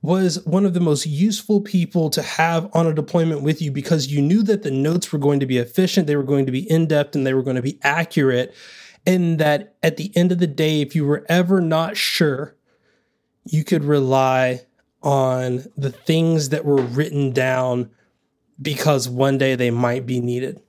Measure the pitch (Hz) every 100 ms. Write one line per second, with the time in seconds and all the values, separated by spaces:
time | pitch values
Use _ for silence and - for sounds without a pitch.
0 | 143 185 185 160 160 180 202 175 170 147
1 | 160 147 202 208 - 208 208 190 170 175
2 | 156 - - - 165 165 180 165 165 156
3 | - 175 165 151 139 156 151 135 - 160
4 | 135 143 143 202 214 202 151 135 143 170
5 | - 156 143 143 135 127 120 - 185 -
6 | 156 147 135 139 135 127 175 160 160 151
7 | 143 147 135 131 127 127 127 - - 160
8 | 165 - 135 123 123 - - - - -
9 | - 185 170 160 151 147 - _ 160 156
10 | 160 - 175 180 175 139 156 156 143 160
11 | 143 147 - 175 175 190 170 160 165 214
12 | - - 156 131 147 _ _ _ _ _
13 | _ _ _ _ - 156 151 165 143 147
14 | 131 131 131 131 127 123 - _ _ _
15 | 147 139 131 127 127 123 135 - 139 -
16 | - 160 165 165 139 147 147 139 123 123
17 | 151 143 139 127 131 131 127 123 120 _
18 | _ _ _ _ _ - 143 139 151 139
19 | 123 123 135 135 135 127 123 117 123 123
20 | 123 127 120 123 131 -